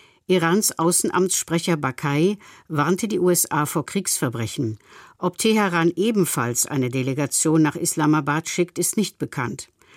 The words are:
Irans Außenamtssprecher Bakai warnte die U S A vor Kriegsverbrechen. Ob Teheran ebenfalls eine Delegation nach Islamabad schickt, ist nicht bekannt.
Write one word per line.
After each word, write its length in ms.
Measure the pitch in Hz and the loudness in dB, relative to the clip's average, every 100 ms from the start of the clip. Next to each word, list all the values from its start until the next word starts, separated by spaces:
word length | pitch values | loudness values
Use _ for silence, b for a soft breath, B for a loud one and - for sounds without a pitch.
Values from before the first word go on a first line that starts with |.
| b b - | b b 0
Irans 480 | 185 165 190 - - | 2 4 2 0 0
Außenamtssprecher 1000 | 165 175 - - 185 - - 165 - 160 | 0 0 0 0 0 -2 -2 -2 0 -2
Bakai 600 | 139 - 151 143 180 202 B B - | -2 -4 -2 2 2 0 B B -6
warnte 400 | 151 147 190 208 | -2 0 0 -2
die 120 | 202 | 2
U 100 | 180 | 2
S 200 | 170 - | 2 0
A 160 | 147 147 | -2 -2
vor 200 | 170 - | -2 -4
Kriegsverbrechen. 920 | 202 190 - 135 117 117 - 120 110 B B B - | -4 -4 -2 -4 -4 -4 -4 -6 -6 B B B -6
Ob 180 | 180 - | -6 0
Teheran 540 | 226 214 196 170 170 - | 2 2 2 2 2 2
ebenfalls 720 | 214 214 170 - 120 120 - | 0 2 0 0 0 -2 -2
eine 220 | 143 123 | -2 -2
Delegation 720 | 135 131 135 143 - 160 160 | -2 -2 -2 -2 0 2 4
nach 160 | 151 156 | 4 2
Islamabad 720 | 165 - 151 151 147 147 160 | -4 0 2 2 0 -2 -2
schickt, 280 | - 175 - | -2 -2 -2
ist 200 | 175 - | -2 0
nicht 200 | 196 - | -2 -4
bekannt. 520 | 143 - 120 135 - _ b | -8 -6 -6 -8 -16 _ b